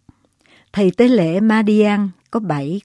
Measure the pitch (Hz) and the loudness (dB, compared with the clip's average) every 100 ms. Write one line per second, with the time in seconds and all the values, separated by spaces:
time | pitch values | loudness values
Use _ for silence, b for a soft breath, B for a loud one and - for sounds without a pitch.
0 | _ _ _ _ b b b - 190 - | _ _ _ _ b b b 0 0 2
1 | 247 240 165 175 220 214 214 214 208 208 | 2 2 0 0 0 2 2 2 2 0
2 | 202 - _ 233 202 147 139 190 | -4 -8 _ -8 -6 -6 -6 -8